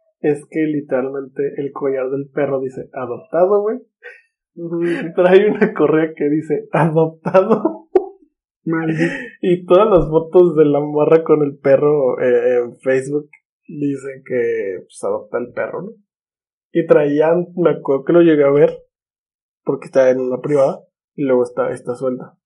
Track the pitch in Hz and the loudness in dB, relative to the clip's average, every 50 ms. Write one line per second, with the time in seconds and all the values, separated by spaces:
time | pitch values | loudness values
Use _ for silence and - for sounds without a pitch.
0 | _ _ _ _ - 151 143 147 - _ - 160 156 156 151 143 143 - 135 127 | _ _ _ _ -2 -2 -2 -2 -6 _ -4 -4 -2 -2 -2 -6 -4 -4 -4 -4
1 | 135 135 139 139 135 131 135 - 139 143 - - 139 135 135 131 139 135 135 131 | -2 -4 -6 -8 -12 -10 _ -6 -6 -6 -6 -6 -8 -8 -8 -6 -4 -4 -4 -4
2 | 127 127 139 139 139 139 _ 156 143 139 139 135 135 127 - - - - - 139 | -4 -4 -6 -6 -8 -8 _ -4 -4 -2 -2 -4 -6 -8 -10 -12 -16 -14 -12 -12
3 | 127 120 117 - - _ - 165 180 190 208 202 208 214 247 254 - _ _ _ | -10 -10 -10 -12 -12 _ 0 0 2 2 2 0 0 -2 -6 -8 -12 _ _ _
4 | - - - - _ _ _ _ _ _ _ 170 170 160 170 170 170 175 170 139 | -20 -20 -20 -20 _ _ _ _ _ _ _ -14 -10 -8 -6 -4 -4 -4 -4 -4
5 | - 165 - 196 180 175 185 190 208 214 208 - 214 - - - 151 143 156 156 | -6 -6 -2 0 2 4 6 4 4 4 0 0 -2 -2 0 0 0 2 2 0
6 | 160 156 - - 147 143 147 156 151 156 151 143 - - - - 151 165 156 160 | 0 -2 -4 -4 -4 -2 -2 -2 -2 -4 -6 -6 -6 -4 -2 0 0 2 2 2
7 | 160 156 160 _ _ - 185 190 196 214 220 208 - 311 - - - _ _ - | 0 0 -2 _ _ 2 2 2 4 4 0 0 0 -4 -6 -6 -16 _ _ -2
8 | - - - _ _ _ _ _ _ _ _ _ _ 160 160 160 160 160 160 156 | -2 -2 -12 _ _ _ _ _ _ _ _ _ _ -4 -4 -4 -2 -4 -2 -2
9 | 165 170 277 - 247 - - _ - 190 175 180 - - 175 185 214 226 196 170 | -2 -4 -4 -8 -12 -14 -12 _ -2 0 0 0 2 4 4 4 6 6 4 2
10 | 147 147 156 165 165 - - 180 180 175 151 151 156 143 143 143 147 151 147 151 | 2 2 0 -2 -2 2 4 4 4 4 4 2 2 4 2 0 -2 -2 0 0
11 | 151 151 160 165 165 160 156 151 147 139 143 - - 139 135 135 147 147 151 147 | 4 4 4 4 4 2 2 2 2 -2 -4 -4 2 2 2 4 4 2 2 2
12 | 135 123 127 - 131 127 123 120 120 123 123 123 120 120 117 - - 131 131 131 | 2 0 0 0 0 2 2 2 2 2 0 0 -2 -4 -8 -6 -2 -2 0 0
13 | 135 147 143 147 147 - _ _ _ _ _ _ _ - 170 147 147 143 139 127 | -2 -4 -6 -6 -6 -8 _ _ _ _ _ _ _ -16 -10 -6 -6 -6 -6 -6
14 | 131 139 135 131 131 - 127 123 117 117 117 113 104 98 92 92 - _ _ - | -10 -14 -14 -16 _ -6 -4 -2 -2 -2 -2 -4 -4 -6 -8 -10 -12 _ _ -10
15 | - 117 104 110 - - - 120 123 117 - 117 110 - - 117 175 214 220 _ | -6 -6 -6 -6 -8 -6 -8 -8 -8 -6 -8 -8 -8 -8 -8 -12 -12 -12 -16 _
16 | _ _ _ _ _ _ _ _ _ _ _ _ _ _ _ 170 165 165 165 156 | _ _ _ _ _ _ _ _ _ _ _ _ _ _ _ -4 2 4 4 4
17 | 147 147 143 147 156 160 170 180 175 175 - 180 170 156 147 - - - 139 135 | 4 2 0 0 2 2 2 0 -2 -6 -6 -2 0 0 0 -2 -2 -2 -2 -2
18 | - - 165 175 170 165 156 143 143 139 139 143 156 165 - - - _ _ _ | 0 2 4 4 6 6 4 4 4 2 4 2 2 2 0 -6 -16 _ _ _
19 | _ _ _ _ _ _ _ _ _ _ _ _ _ - 139 131 - 160 - 135 | _ _ _ _ _ _ _ _ _ _ _ _ _ -8 -6 -6 -10 -2 2 2
20 | 131 131 127 131 131 127 127 120 127 143 147 143 135 147 185 196 - _ _ _ | 4 4 2 2 0 -4 -4 -6 -4 -2 2 2 2 0 0 -6 -14 _ _ _
21 | _ _ _ - 147 131 127 123 123 120 - 135 123 - 127 120 - 127 120 - | _ _ _ -6 -2 0 2 2 2 0 -2 -4 -4 -4 -4 -8 -8 -10 -10 -6
22 | 135 131 127 - - - _ _ _ | -6 -6 -6 -6 -12 -18 _ _ _